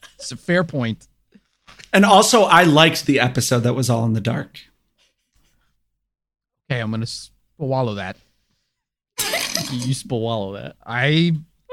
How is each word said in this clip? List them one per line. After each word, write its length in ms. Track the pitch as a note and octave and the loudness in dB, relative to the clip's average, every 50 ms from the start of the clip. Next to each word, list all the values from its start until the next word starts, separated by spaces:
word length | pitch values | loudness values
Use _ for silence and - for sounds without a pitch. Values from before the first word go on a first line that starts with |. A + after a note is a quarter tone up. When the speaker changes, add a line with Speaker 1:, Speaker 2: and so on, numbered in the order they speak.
| - - _ | -20 -20 _
Speaker 1:
It's 160 | - - - | -20 -16 -16
a 60 | B2+ - | -16 -10
fair 260 | - - E3+ F3+ F#3 | -4 -2 0 0 0
point. 440 | E3+ - C#3+ A#2+ A2+ G#2+ - _ _ _ _ _ _ _ _ _ _ _ _ _ - - - - - | -2 -4 -4 -4 -4 -6 -8 _ _ _ _ _ _ _ _ _ _ _ _ _ -20 -20 -20 -8 0
Speaker 2:
And 140 | - G3 G3+ | 2 4 6
also, 380 | A3+ G3+ F#3+ A3 - - A#3 G3 | 6 6 6 6 6 4 4 4
I 200 | - F3 E3+ F3+ | 6 6 6 6
liked 420 | E3+ C#3+ D3+ D#3+ E3 D#3+ - - | 6 6 6 6 4 2 0 -2
the 140 | - C#3+ B2 | 0 0 2
episode 420 | A#2 B2 B2 C3 A#2+ - C3 A#2+ | 0 0 -2 -2 -2 0 0 0
that 120 | A2 A#2+ B2 | 0 0 0
was 160 | B2+ B2+ B2 | 0 0 0
all 160 | A#2+ A#2 A2+ | 0 0 0
in 80 | A2+ A2 | 0 -2
the 80 | A2+ | -2
dark. 380 | G2 A2+ A2 D3 - - - - - _ _ _ _ _ _ _ _ _ _ _ _ _ _ _ _ _ _ _ _ _ _ _ _ _ _ _ _ _ _ _ _ _ _ _ _ _ _ _ _ - | -2 -4 -4 -6 -8 -10 -16 -20 -20 _ _ _ _ _ _ _ _ _ _ _ _ _ _ _ _ _ _ _ _ _ _ _ _ _ _ _ _ _ _ _ _ _ _ _ _ _ _ _ _ -8
Speaker 1:
Okay, 120 | C#3+ B2 | -6 -6
I'm 100 | A2+ G#2+ | -4 -4
gonna 140 | A2 A2+ A2+ | -4 -6 -6
swallow 880 | - - - - - _ _ _ _ _ - D#3 C3 C3 C3 C3 A#2 G#2 | -8 -10 -12 -16 -20 _ _ _ _ _ -10 -6 -4 -2 -2 -2 -2 -4
that. 220 | G2+ F#2+ F2+ G2+ - _ _ _ _ _ _ _ _ _ _ _ _ _ _ _ _ _ _ _ - | -6 -8 -10 -12 -14 _ _ _ _ _ _ _ _ _ _ _ _ _ _ _ _ _ _ _ -10
Speaker 3:
<laughs> 60 | - - - F5 - - - F3 D#3+ - | -6 -6 -6 -6 -6 -6 -6 -6 -6 -6
You 220 | C3 B2 B2 B2+ C3+ | -8 -6 -6 -4 -6
swallow 600 | - - - C#3 A#2 A2 A2+ A#2 A2 G2+ F#2+ G2 | -6 -6 -6 -6 -6 -4 -4 -4 -6 -6 -8 -10
that. 240 | G2+ A#2+ - - _ - | -12 -14 -16 -18 _ -14
Speaker 1:
I, 480 | - A2+ A#2+ C3 C#3+ D#3 D#3+ E3+ F3 E3 D3+ - - _ _ _ - | -10 -6 -4 -2 0 2 2 2 0 0 -2 -6 -10 _ _ _ -6